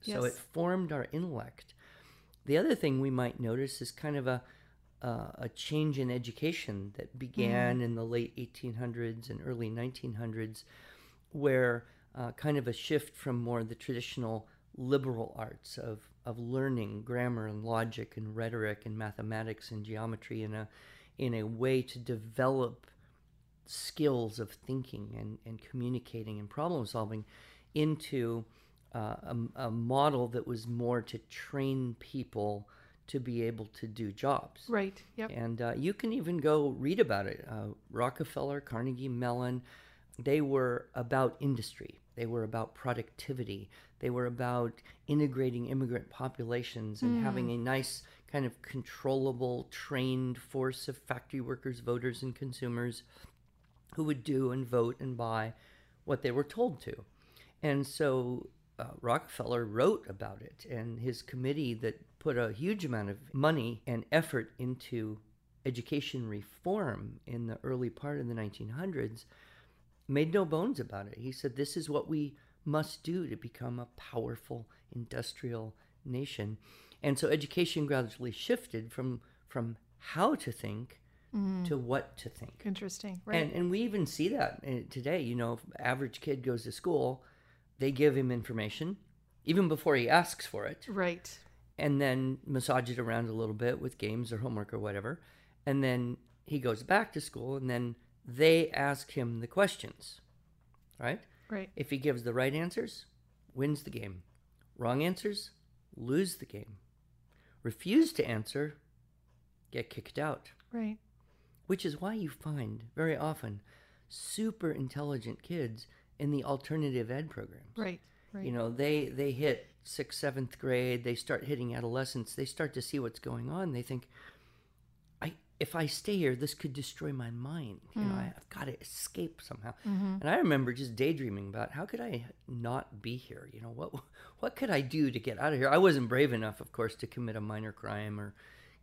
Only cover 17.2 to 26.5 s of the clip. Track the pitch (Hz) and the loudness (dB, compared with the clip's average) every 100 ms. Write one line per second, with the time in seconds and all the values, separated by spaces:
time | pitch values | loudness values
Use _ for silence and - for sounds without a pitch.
17.2 | 123 117 107 107 110 113 113 110 110 - | 0 0 -2 -4 0 0 0 -4 -8 -8
18.2 | 110 110 113 117 107 104 110 110 107 104 | -6 -4 -2 0 0 -2 -6 -6 -6 -6
19.2 | 110 110 113 107 - 110 104 107 113 110 | -4 -4 -4 -8 -8 -8 -6 -4 -4 -6
20.2 | - 113 107 107 107 - - - - - | -6 -6 -4 -4 -8 -12 -20 -20 -20 -4
21.2 | 131 113 107 113 127 131 127 123 120 117 | 0 0 -2 0 4 4 2 -6 -6 -6
22.2 | 110 113 131 135 120 - - - - - | -4 2 4 4 2 -2 -16 -20 -20 -20
23.2 | _ _ _ _ - - - - 147 127 | _ _ _ _ -14 -10 -8 0 2 2
24.2 | 113 110 104 - - 131 131 113 104 110 | 0 -4 -10 -10 -6 -6 -6 -10 -10 -8
25.2 | 107 110 113 113 - 131 120 123 - 117 | -10 -10 -12 -14 -10 -4 -2 -2 -4 -10
26.2 | 110 104 104 | -8 -8 -8